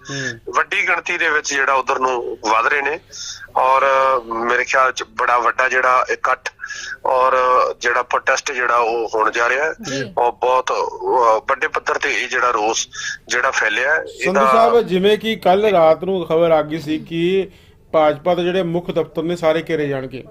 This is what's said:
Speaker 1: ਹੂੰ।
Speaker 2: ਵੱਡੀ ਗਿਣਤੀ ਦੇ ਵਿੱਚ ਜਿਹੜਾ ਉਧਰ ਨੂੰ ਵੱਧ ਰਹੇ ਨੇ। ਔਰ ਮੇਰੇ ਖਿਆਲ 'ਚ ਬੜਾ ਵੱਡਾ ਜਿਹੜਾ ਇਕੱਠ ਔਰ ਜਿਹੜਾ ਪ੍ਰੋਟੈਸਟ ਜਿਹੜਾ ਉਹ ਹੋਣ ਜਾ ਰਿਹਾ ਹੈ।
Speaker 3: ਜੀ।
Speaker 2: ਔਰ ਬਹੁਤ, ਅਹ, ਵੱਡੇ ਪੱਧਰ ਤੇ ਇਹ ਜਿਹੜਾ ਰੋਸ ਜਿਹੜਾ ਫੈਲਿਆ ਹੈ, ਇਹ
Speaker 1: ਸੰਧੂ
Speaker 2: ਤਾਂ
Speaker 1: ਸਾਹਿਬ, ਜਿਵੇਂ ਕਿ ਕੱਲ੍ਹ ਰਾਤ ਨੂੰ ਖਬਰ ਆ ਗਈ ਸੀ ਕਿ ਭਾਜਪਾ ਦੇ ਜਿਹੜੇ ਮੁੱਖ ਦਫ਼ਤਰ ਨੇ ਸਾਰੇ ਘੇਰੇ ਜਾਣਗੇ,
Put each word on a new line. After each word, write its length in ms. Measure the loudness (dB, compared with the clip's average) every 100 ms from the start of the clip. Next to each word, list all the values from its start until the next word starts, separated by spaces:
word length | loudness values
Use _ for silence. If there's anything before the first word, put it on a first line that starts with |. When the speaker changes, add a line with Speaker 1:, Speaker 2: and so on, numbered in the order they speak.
| -12
Speaker 1:
ਹੂੰ। 440 | -8 -8 -10 -4 -4
Speaker 2:
ਵੱਡੀ 320 | -2 -2 0
ਗਿਣਤੀ 300 | -2 -4 -2
ਦੇ 120 | 0
ਵਿੱਚ 240 | 0 -2
ਜਿਹੜਾ 200 | -2 0
ਉਧਰ 260 | 0 0 -2
ਨੂੰ 380 | 0 -2 -6 -6 -2
ਵੱਧ 180 | 0 2
ਰਹੇ 140 | 0
ਨੇ। 180 | -2 -6 -10 -16 -14 -14 -6 0
ਔਰ 260 | 2 4 4 2 2 0 -2
ਮੇਰੇ 380 | -4 -2 -2
ਖਿਆਲ 280 | 0 2 2
'ਚ 120 | 0
ਬੜਾ 340 | -10 -4 0 2
ਵੱਡਾ 320 | 2 0 0
ਜਿਹੜਾ 360 | 2 4 2 2
ਇਕੱਠ 360 | -2 -2 -2 -6 -14 -14 -12 -12 -8 0
ਔਰ 320 | 2 4 2 2 2 2 -2
ਜਿਹੜਾ 240 | -2 -2
ਪ੍ਰੋਟੈਸਟ 480 | -2 -2 0 -2 -2
ਜਿਹੜਾ 240 | -4 0 0
ਉਹ 340 | 0 -2 -2 0
ਹੋਣ 160 | 0
ਜਾ 180 | 2 0
ਰਿਹਾ 160 | 0 -2
ਹੈ। 80 |
Speaker 3:
ਜੀ। 400 | -6 -8 -6 -6 -2
Speaker 2:
ਔਰ 140 | -2
ਬਹੁਤ, 400 | 0 2 2 0
ਅਹ, 720 | -2 -4 -4 -2 2 4 2 0
ਵੱਡੇ 180 | -2 -2
ਪੱਧਰ 300 | -4 -4 -4
ਤੇ 260 | -2 -4
ਇਹ 60 | -4
ਜਿਹੜਾ 200 | -2 0
ਰੋਸ 380 | 0 -2 -2 -6 -10 -12 -12 -6
ਜਿਹੜਾ 240 | -2 0
ਫੈਲਿਆ 440 | 0 -2 0 0 -2
ਹੈ, 60 |
ਇਹ 240 | -4 -6 -2
Speaker 1:
ਸੰਧੂ 140 | 2
Speaker 2:
ਤਾਂ 120 | 4
Speaker 1:
ਸਾਹਿਬ, 300 | 4 6 4
ਜਿਵੇਂ 360 | 2 0 2 2
ਕਿ 180 | -2 -2
ਕੱਲ੍ਹ 360 | 2 2 4
ਰਾਤ 320 | 4 4 4
ਨੂੰ 220 | 0 -4 0
ਖਬਰ 260 | 2 4
ਆ 100 | 4
ਗਈ 180 | 2 -6
ਸੀ 200 | -4 -6
ਕਿ 520 | -4 -2 0 0 -2 -10 -20 _ _
ਭਾਜਪਾ 440 | 2 2 2 -2 0
ਦੇ 80 |
ਜਿਹੜੇ 200 | 0 0
ਮੁੱਖ 280 | -2 -4 -2
ਦਫ਼ਤਰ 320 | -4 -2 -4
ਨੇ 120 | -4 0
ਸਾਰੇ 280 | 0 0 -2
ਘੇਰੇ 180 | -2 -2
ਜਾਣਗੇ, 360 | -4 -8 -14 -16